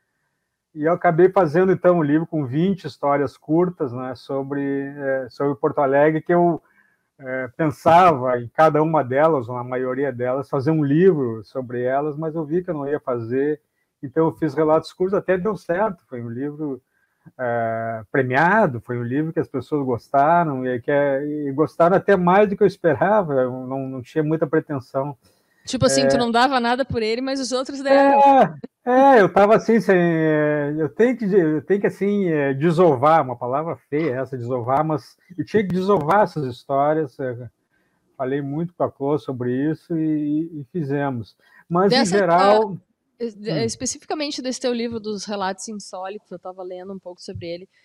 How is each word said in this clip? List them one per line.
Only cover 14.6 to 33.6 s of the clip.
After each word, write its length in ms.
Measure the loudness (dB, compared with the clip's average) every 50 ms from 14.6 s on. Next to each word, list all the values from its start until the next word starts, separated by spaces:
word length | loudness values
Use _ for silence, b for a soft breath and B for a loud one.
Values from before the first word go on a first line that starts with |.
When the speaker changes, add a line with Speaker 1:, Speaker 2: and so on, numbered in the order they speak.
| 2 2 2 2 0 -2
Speaker 1:
curtos, 220 | -6 -4 -4 -2 -2
até 240 | -2 0 0 -2 -2
deu 180 | -2 -4 -6
certo. 480 | -6 -6 -4 -2 -2 -2 -2 -4 -8 _ _
Foi 140 | -12 -12
um 80 | -10 -10
livro, 520 | -8 -8 -8 -8 -8 -8 -8 -8 -8 -8 b b b b b b b b b b -12 -8
é, 640 | -4 -4 -2 -2 -2 -2 -4 -4 -4 -6 -6 -8 -8 -2
premiado, 720 | -2 0 0 2 2 2 4 4 4 4 4 2 0 -4
foi 160 | -6 -6 -6 -4
um 60 | -4
livro 280 | -2 -2 -2 -2 -2
que 80 | -2 -4
as 80 | -4 -4
pessoas 380 | -6 -8 -6 -4 -4 -4 -2
gostaram, 800 | -2 -4 -4 -4 _ 2 2 4 4 4 4 2 0 -2 -4 -4
e 160 | -4 -4 -4
que 100 | -2 0
é, 320 | 0 2 2 2 0 -2 -4
e 280 | -4 -6 -6 -6 -4
gostaram 440 | -2 -2 -2 -2 0 2 2 4 4
até 200 | 2 2 2 2
mais 340 | 2 4 4 4 4 4 2
do 80 | 2 2
que 60 | 0
eu 40 | 0
esperava, 640 | 0 0 0 0 2 2 2 2 2 2 0 0 0
eu 340 | 0 0 0 -2 -6 -8 -8
não, 200 | -8 -6 -6 -8
não 140 | -10 -12
tinha 220 | -12 -6 -4 -4 -2
muita 240 | 0 0 -2 -2 0
pretensão. 680 | 0 -2 -2 -2 -6 -8 -8 _ -6 -6 -4 -4 -8 -12 _ _ _ _ _ _ _ _ _
Speaker 2:
Tipo 200 | -8 -4 -2 0
assim, 220 | 0 2 2 2 2
tu 80 | 2
Speaker 1:
É. 20 | 2
Speaker 2:
não 140 | 0 0
dava 280 | 2 2 2 2 2 0
nada 240 | 0 0 0 -2 -2
por 200 | -4 -4 -4 -2
ele, 180 | -2 -2 -4
mas 180 | -4 -4 -4 -6
os 120 | -6 -4
outros 300 | -4 -4 -6 -6 -8 -6
deram. 380 | 0 2 4 4 6 6 6 6
Speaker 1:
É, 360 | 6 6 6 6 4 4 0 -6 -16 -18 _ _ _
é, 380 | 0 4 6 6 8 8 8
eu 100 | 6 4
tava 240 | 4 4 4 6 4
assim, 240 | 4 4 2 2 2
sem, 160 | 4 4 4
é, 800 | 4 4 2 2 2 2 2 2 2 2 2 0 0 -2 -2 -2 -2
eu 120 | -4 -2
tenho 260 | 0 2 2 2 2
que, 100 | 0 -2
eu 360 | 2 2 4 4 2 2 -2
tenho 180 | -2 -2 0 0
que, 80 | 0 -2
assim, 400 | -4 -2 -2 -2 0 0 0 0
é, 240 | 0 0 0 0 0
desovar, 680 | 0 0 2 4 4 4 4 4 4 4 4 4 4
uma 140 | 2 0 -4
palavra 420 | -8 -6 -4 -4 -4